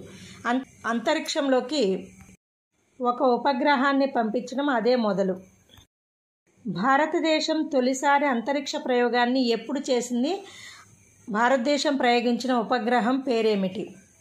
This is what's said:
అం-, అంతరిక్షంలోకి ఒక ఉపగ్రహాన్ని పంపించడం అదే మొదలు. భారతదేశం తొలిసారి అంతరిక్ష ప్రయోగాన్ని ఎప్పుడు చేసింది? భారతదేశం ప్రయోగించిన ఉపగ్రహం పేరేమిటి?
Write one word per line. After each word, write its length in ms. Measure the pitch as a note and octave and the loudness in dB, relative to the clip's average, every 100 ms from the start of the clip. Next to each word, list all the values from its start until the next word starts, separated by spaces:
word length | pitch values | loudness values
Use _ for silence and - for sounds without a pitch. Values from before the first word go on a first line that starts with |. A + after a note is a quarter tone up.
| - - - - A#3 | -8 -18 -20 -10 -4
అం-, 140 | B3+ C4 - G#3+ | -4 -4 -10 -6
అంతరిక్షంలోకి 1200 | A#3 E4 D4+ D4+ D#4+ C#4 B3+ - D4+ G3 F#3 - - - - _ _ _ _ _ - | -2 0 -2 -2 -2 0 0 0 0 0 -2 -6 -20 -20 -20 _ _ _ _ _ -4
ఒక 220 | B3 A#3+ | -2 2
ఉపగ్రహాన్ని 800 | C4 A#3+ C#4+ B3+ D4 C4+ C#4 C#4 C#4 | 2 2 0 2 2 2 2 2 0
పంపించడం 640 | C4+ A3 A#3+ - B3 C#4+ | 0 -2 -2 -6 -4 -2
అదే 260 | A#3+ G#3+ B3+ | 0 2 2
మొదలు. 400 | G#3+ F#3+ F#3+ F#3 - _ _ - _ _ _ _ _ _ _ _ A3+ | 0 0 -2 -4 -10 _ _ -20 _ _ _ _ _ _ _ _ -8
భారతదేశం 1000 | E3+ B3 C4+ D#4 E4+ D#4+ D#4 D#4 D#4 D#4 | -2 2 2 2 0 2 0 0 -2 0
తొలిసారి 520 | C4+ B3 C4+ D4 C#4+ C#4+ | 0 0 0 2 4 2
అంతరిక్ష 500 | A#3 A3+ C#4+ C#4+ D4 | 0 -2 -4 -4 -6
ప్రయోగాన్ని 720 | C#4+ B3 A#3+ A#3+ A#3+ C4 A#3+ | -2 0 2 2 2 2 2
ఎప్పుడు 320 | A3+ A3+ C#4 | 0 -2 -6
చేసింది? 640 | D4 A#3+ A#3 A#3+ C#4 G4 - - - - - _ _ _ - | -2 -2 0 -2 -2 -4 -8 -20 -20 -20 -20 _ _ _ -6
భారతదేశం 640 | G#3+ A#3+ C4+ A#3 D4 D4+ C4+ | 0 2 2 2 0 0 0
ప్రయోగించిన 580 | B3 A#3+ A#3 A#3 B3+ | 2 2 2 0 0
ఉపగ్రహం 640 | B3 G3 B3+ A3 A#3+ A3 C4+ | 0 0 -2 0 2 2 0
పేరేమిటి? 760 | C4+ A3+ A3 G3+ F#3+ G3 - - _ _ | 0 0 2 2 -2 -4 -10 -14 _ _